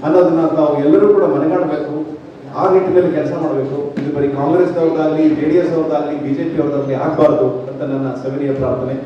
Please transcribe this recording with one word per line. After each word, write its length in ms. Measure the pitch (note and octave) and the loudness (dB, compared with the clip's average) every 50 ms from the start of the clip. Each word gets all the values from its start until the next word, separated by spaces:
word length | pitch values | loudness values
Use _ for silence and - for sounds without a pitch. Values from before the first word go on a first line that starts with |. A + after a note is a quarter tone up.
| - | 0
ಅನ್ನೋದನ್ನ 360 | D3+ E3+ F3+ F3 E3+ E3 D#3+ | 2 4 4 4 4 4 2
ನಾವು 380 | E3 D#3+ D#3+ D#3 D#3 D3+ D3 C#3+ | 0 0 2 2 2 2 2 2
ಎಲ್ಲರೂ 360 | C#3+ D3 D#3 G3 G#3 G#3 - | 4 4 4 6 6 6 4
ಕೂಡ 100 | - F3+ | 4 4
ಮನಗಾಣಬೇಕು. 920 | D#3+ C#3+ C#3+ D3+ D#3 D#3+ - D#3 D3+ D3+ D3+ - - D3 D3+ D#3 - - - - - - - - C3+ - - | 2 2 2 0 0 0 0 0 -2 -2 -4 -4 -6 -6 -6 -8 -8 -10 -14 -16 -18 -20 -20 -18 -14 -6 -2
ಆ 140 | - F#3+ F#3 | 0 2 4
ನಿಟ್ಟಿನಲ್ಲಿ 400 | F#3+ F#3 - - F3+ E3+ D#3 D#3 | 4 2 4 2 2 2 2 0
ಕೆಲಸ 200 | D#3 C#3+ C#3+ - E3+ D#3+ | -2 -2 -2 -4 -4 -4
ಮಾಡಬೇಕು. 580 | D#3 C#3+ C3+ C3+ C3+ C3+ C#3+ D3 - - - | -2 -2 -2 -2 -2 -4 -4 -6 -6 -6 -6
ಇದು 160 | C#3 C#3+ C#3+ | -6 -4 -2
ಬರೀ 120 | C#3+ C#3 C#3 | -2 -2 -2
ಕಾಂಗ್ರೆಸ್ನವ್ರದ್ದಾಗಲಿ, 1000 | C3+ C3 C#3 D#3 E3 F#3 F3+ E3 - F3 E3 D#3+ - D#3+ D#3+ D#3 D#3 D#3 D#3+ D3+ | -2 -2 0 0 2 2 2 2 2 0 0 0 0 0 0 0 0 2 2 2
ಜೆ 200 | C#3+ - C#3+ D#3 | 2 2 0 2
ಡಿ 80 | E3+ | 2
ಎಸ್ 160 | F3+ E3+ - E3 | 2 2 2 0
ಅವ್ರದ್ದಾಗಲಿ, 500 | E3 D#3 - D#3 D3 D3 D3 D3 C#3+ - | -2 -2 0 -2 -2 -2 -2 -6 -6 -4
ಬಿ 60 | C3+ | -4
ಜೆ 160 | C#3 - E3 | -4 -4 -4
ಪಿ 180 | - - D#3 D3 | -4 -2 -2 -2
ಅವ್ರದ್ದಾಗಲಿ 320 | C#3+ C#3+ C#3 C3+ C3+ C3+ | -2 -2 -2 -2 -2 -2
ಆಗಬಾರ್ದು 560 | - - D#3+ - - D#3 D3 - - C3+ B2+ | -2 -2 -2 0 4 4 4 4 4 0 0
ಅಂತ 320 | B2+ - - - C3+ - C3+ | -2 -4 -8 -10 -8 -8 -6
ನನ್ನ 280 | C3+ C3+ C3+ C3+ C3 - | -6 -4 -4 -4 -4 -6
ಸವಿನಯ 420 | - - C3+ C3+ C#3+ C#3+ C#3 C3+ | -6 -8 -6 -6 -4 -4 -2 -2
ಪ್ರಾರ್ಥನೆ. 400 | C3+ C3 B2+ - - B2+ C3 C3+ C3+ - | -2 -2 -2 -2 -4 -4 -6 -6 -6 -8